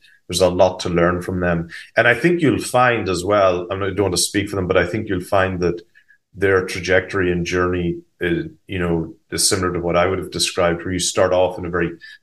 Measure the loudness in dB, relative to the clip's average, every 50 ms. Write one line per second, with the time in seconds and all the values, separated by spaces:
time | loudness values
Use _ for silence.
0 | _ -20 _ _ _ -6 0 2 2 2 4 4 4 4 2 0 -4 -2 2 2
1 | 2 2 2 0 -4 -4 -4 -2 0 0 0 -2 -2 -6 -10 -16 -20 -4 0 2
2 | 4 4 4 4 2 2 2 2 2 2 2 2 0 0 2 2 4 4 2 0
3 | 0 -2 -2 -2 0 2 2 4 4 4 2 0 -2 -6 -6 -4 -4 -2 -2 0
4 | 0 0 0 0 -2 -2 -2 -2 -2 -2 -2 -2 0 2 2 2 2 2 0 -4
5 | -4 -4 -4 -4 -2 0 0 0 2 0 0 0 0 -2 -2 -2 -8 _ _ _
6 | _ _ _ _ _ _ -6 -2 2 2 4 2 2 -2 -4 -6 -2 2 2 2
7 | 2 0 -2 -2 0 0 0 0 -2 -2 0 0 0 0 0 0 -2 -2 -4 -6
8 | -8 _ _ -6 -2 -2 -2 -2 -4 -6 -12 -18 _ -8 -6 -4 -2 0 0 -2
9 | -2 -6 -10 -16 _ _ -4 -2 0 0 0 0 0 -2 -2 -2 -2 0 2 2
10 | 2 2 0 -2 -4 -6 -6 -4 -4 -2 0 0 0 0 0 -2 -4 -4 -4 -4
11 | -4 -2 0 0 2 2 2 2 2 0 -2 -4 -6 -4 -2 -2 -2 -4 -4 -8
12 | -16 -20 -20 -20